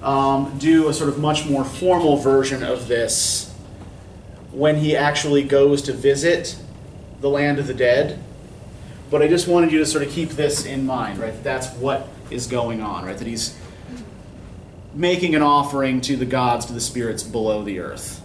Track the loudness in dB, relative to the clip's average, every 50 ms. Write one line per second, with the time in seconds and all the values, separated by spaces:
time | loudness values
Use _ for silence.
0 | 0 0 2 4 4 4 4 2 0 -2 -4 -2 4 6 6 6 6 4 2 0
1 | 0 -2 0 0 0 2 0 0 0 0 0 0 0 -2 -4 -2 2 4 4 4
2 | 6 4 4 4 4 4 4 4 4 2 -2 -4 -2 -4 -4 -4 -2 -2 0 0
3 | 0 0 0 -2 0 -2 -2 -4 -6 -8 -14 -16 -16 -18 -16 -16 -16 -16 -18 -18
4 | -18 -18 -20 -20 -18 -18 -18 -18 -18 -14 -4 2 2 4 4 4 2 2 2 2
5 | 2 2 0 0 0 4 4 4 4 4 4 6 6 6 6 2 0 -4 -6 0
6 | 2 2 2 4 4 2 2 2 0 -6 -10 -12 -14 -16 -16 -18 -18 -18 -18 -18
7 | -18 -18 -18 -4 -2 0 0 2 2 2 0 0 -2 -4 -2 0 4 4 4 4
8 | 2 0 -2 -8 -12 -16 -18 -18 -18 -18 -18 -18 -18 -18 -18 -18 -18 -16 -18 -18
9 | -8 -2 2 4 4 6 4 4 4 4 4 6 6 6 4 4 2 2 2 0
10 | 0 -2 -2 -4 -4 -4 -2 0 0 0 0 0 -4 -4 -4 -4 -2 -2 0 -2
11 | -2 -4 -4 -6 -6 -6 -8 -6 -6 -6 -4 -4 -6 -8 -8 -4 -2 -2 -2 -2
12 | -4 -8 -14 -18 -14 -10 -8 -8 -6 -4 -2 -2 -2 -2 -4 -4 -6 -6 -6 -8
13 | -8 -8 -8 -8 -8 -8 -6 -6 -6 -6 -8 -12 -16 -18 -18 -18 -16 -16 -14 -14
14 | -16 -16 -18 -20 -20 -20 -20 -18 -18 -18 -18 -18 -20 -20 -20 -20 -20 -14 -6 0
15 | 2 2 2 2 2 2 4 4 6 6 6 4 4 0 -2 0 0 0 0 -2
16 | 0 -2 -2 -2 -2 -2 0 0 2 2 2 0 -2 -6 -6 -6 -6 -6 -4 -4
17 | -4 -4 -4 -6 -8 -6 -4 -2 0 0 0 0 -2 -4 -6 -6 -8 -8 -10 -10
18 | -12 -12 -12 -14 -16